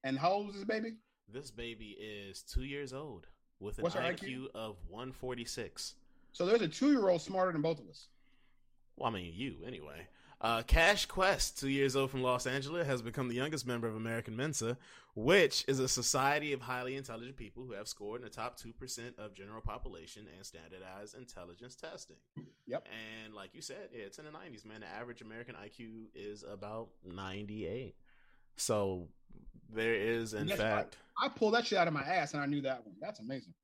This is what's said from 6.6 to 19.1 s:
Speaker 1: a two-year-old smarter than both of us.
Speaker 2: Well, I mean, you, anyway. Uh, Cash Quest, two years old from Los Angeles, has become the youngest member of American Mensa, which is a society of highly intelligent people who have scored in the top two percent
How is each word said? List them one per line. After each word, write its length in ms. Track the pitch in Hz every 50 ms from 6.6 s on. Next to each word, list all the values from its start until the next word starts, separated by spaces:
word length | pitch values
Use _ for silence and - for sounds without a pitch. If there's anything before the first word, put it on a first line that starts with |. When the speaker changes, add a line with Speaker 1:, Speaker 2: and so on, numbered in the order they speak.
Speaker 1:
a 60 | 208 160
two-year-old 540 | 151 - 254 294 294 262 202 190 180 170
smarter 300 | - - 190 185 185 185
than 100 | 170 151
both 180 | 147 160 165 151
of 80 | - 85
us. 180 | - - - - - - - _ _ _ _ _ - _ _ _ _ _ _ _ _
Speaker 2:
Well, 140 | - 135 120
I 40 | 113
mean, 200 | 95 90 85 82
you, 240 | 92 127 139 90 - -
anyway. 420 | 110 127 82 76 73 73 80 85 - - - - - - _
Uh, 220 | - 113 117 113
Cash 460 | 117 - - - 165 175 208 196 - -
Quest, 520 | - - 185 190 190 - - - - -
two 80 | 139 135
years 260 | 135 139 139 139 123
old 160 | 139 135 131
from 100 | 135 131
Los 240 | 127 127 123 123 -
Angeles, 400 | 127 127 143 131 139 160 170 170
has 160 | 143 135 127
become 260 | 113 117 113 139 131 123
the 60 | 117
youngest 300 | 123 131 151 156 147 120
member 220 | 123 123 117 113 113
of 80 | 107
American 400 | 110 113 113 113 113 113 - 110
Mensa, 420 | 113 135 160 147 - 110 113 123 - - - - - - _ _
which 500 | 104 107 139 180 202 170 139 - - - -
is 120 | 135 131
a 80 | 131 127
society 640 | - 127 120 - - 139 135 139 143 151 151 147 139
of 80 | 127
highly 340 | 117 127 127 123 123 127 135
intelligent 400 | 135 135 131 117 113 117 127 139
people 280 | - 117 101 - 117 127
who 60 | 127 110
have 140 | 98 107 -
scored 340 | - - 104 104 110 123
in 40 | 123
the 40 | 107
top 260 | - - 113 120 117
two 160 | - - 117
percent 440 | 113 - 131 123 - - 113 123